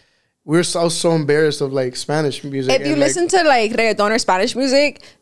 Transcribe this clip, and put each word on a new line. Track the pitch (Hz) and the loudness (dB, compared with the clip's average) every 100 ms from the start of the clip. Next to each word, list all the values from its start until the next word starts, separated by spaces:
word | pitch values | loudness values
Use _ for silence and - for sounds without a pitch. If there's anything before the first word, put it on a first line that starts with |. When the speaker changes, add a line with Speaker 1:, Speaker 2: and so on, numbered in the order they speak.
| _ _ _ _ - | _ _ _ _ -2
Speaker 1:
we're | 160 | 0
so, | 175 175 170 | 0 0 -2
so | 165 175 | 0 0
embarrassed | 165 147 147 156 - | 0 2 2 2 0
of, | 139 | -4
like, | 135 127 | -2 -4
Spanish | 127 - 151 151 131 | -6 -4 -2 -2 -4
music | 143 135 127 | -8 -6 -2
Speaker 2:
If | 131 139 | -2 0
you | |
Speaker 1:
and, | 294 | 0
like | 277 | 0
Speaker 2:
listen | 359 339 | 0 0
to, | 381 | 2
like, | 320 254 214 | 2 2 2
reggaeton | 226 226 208 208 | 0 0 0 0
or | - | 0
Spanish | - 185 220 226 | 0 0 0 -2
music, | 269 269 285 - - _ | 0 2 2 -2 -18 _